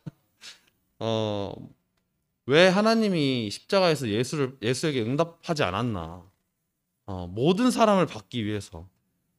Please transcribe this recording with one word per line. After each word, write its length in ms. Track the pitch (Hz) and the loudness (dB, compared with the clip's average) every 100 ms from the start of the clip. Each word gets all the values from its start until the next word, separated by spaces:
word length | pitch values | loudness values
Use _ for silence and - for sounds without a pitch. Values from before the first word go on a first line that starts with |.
| - - _ _ | -20 -20 _ _
<laughs> 600 | - - _ _ _ _ | -20 -20 _ _ _ _
어, 540 | 110 110 107 104 98 - - - _ _ _ _ _ _ - | -4 -2 -2 -4 -6 -10 -16 -20 _ _ _ _ _ _ 2
왜 220 | 147 185 | 6 6
하나님이 840 | 185 220 226 214 175 139 127 107 | 6 2 2 2 2 0 0 -4
십자가에서 580 | - - 196 180 143 123 | -8 -2 2 2 2 0
예수를, 480 | 104 127 156 131 139 | 0 0 -2 -4 -4
예수에게 400 | 107 131 165 131 | -4 -2 -2 -2
응답하지 600 | 110 143 165 - - 151 | -2 -2 -2 -4 -6 -2
않았나? 600 | 104 95 123 98 80 90 90 _ _ _ _ _ _ _ - | 0 0 -2 -4 -8 -14 -20 _ _ _ _ _ _ _ -12
어, 200 | 92 87 | -10 -8
모든 440 | 98 147 190 254 | 0 2 4 2
사람을 360 | - 220 196 156 | 4 4 4 2
받기 380 | 107 - 123 | -2 -10 -6
위해서, 440 | 104 104 - 82 92 _ _ _ _ | -4 -6 -8 -16 -18 _ _ _ _